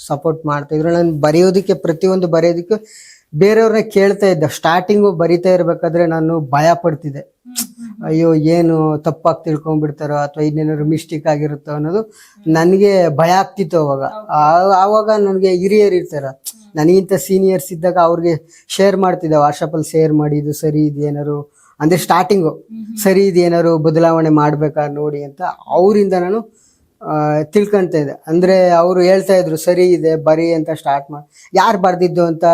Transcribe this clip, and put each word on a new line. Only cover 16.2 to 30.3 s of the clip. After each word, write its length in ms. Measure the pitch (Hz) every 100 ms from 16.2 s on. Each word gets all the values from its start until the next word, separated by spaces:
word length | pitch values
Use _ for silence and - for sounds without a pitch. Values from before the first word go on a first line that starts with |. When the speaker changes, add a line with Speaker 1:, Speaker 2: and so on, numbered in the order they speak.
Speaker 2:
ಹ್ಮ್. 460 | 135 - - - _ 156
Speaker 1:
ನನಗಿಂತ 360 | 156 190 185
ಸೀನಿಯರ್ಸ್ 600 | 180 - 190 190 185 -
ಇದ್ದಾಗ 260 | 165 175 175
ಅವ್ರಿಗೆ 680 | 170 170 170 160 _ _ -
ಶೇರ್ 280 | - 196 190
ಮಾಡ್ತಿದ್ದೆ, 400 | 190 180 160 151
WhatsApp-ಅಲ್ಲಿ 540 | 147 143 160 160 147
ಶೇರ್ 220 | 160 156
ಮಾಡಿ, 260 | 151 147 147
ಇದು 140 | 147
ಸರಿ, 340 | 147 156 151 151
ಇದು 140 | 143
ಏನಾರು 680 | 147 147 147 147 147 _ _ -
ಅಂದ್ರೆ 200 | 156 170
ಸ್ಟಾರ್ಟಿಂಗು 500 | - 175 185 196 156
Speaker 2:
ಹ್ಮ್, 360 | - - - -
ಹ್ಮ್. 100 | -
Speaker 1:
ಸರಿ, 300 | 196 190 196
ಇದು 120 | 175
ಏನಾರು 400 | 175 170 170 165
ಬದಲಾವಣೆ 500 | 156 160 165 165 160
ಮಾಡ್ಬೇಕಾ 580 | 151 151 151 151 151 147
ನೋಡಿ 380 | 147 151 147
ಅಂತ 180 | 143 139 180 - -
ಅವರಿಂದ 460 | 156 190 214 196
ನಾನು, 440 | 185 180 220 220 _ _ _ _ _
ಆ, 400 | - 156 151 151
ತಿಳ್ಕೊಂತ 520 | 151 208 208 202 180
ಇದ್ದೆ. 280 | 165 139 - -
ಅಂದ್ರೆ 440 | 165 180 190 180
ಅವ್ರು 300 | 170 180 180
ಹೇಳ್ತಾ 360 | 180 190 190 185
ಇದ್ರು, 200 | 160 156
"ಸರಿ 340 | 180 180 180
ಇದೆ, 260 | 165 160 160
ಬರಿ" 380 | 151